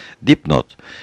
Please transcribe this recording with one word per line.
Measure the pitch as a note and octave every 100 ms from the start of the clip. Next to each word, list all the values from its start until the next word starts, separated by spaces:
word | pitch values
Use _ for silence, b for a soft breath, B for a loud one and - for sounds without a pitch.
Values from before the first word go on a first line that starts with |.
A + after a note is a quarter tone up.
| B B -
Dipnot, | D3 - C#2 - - B B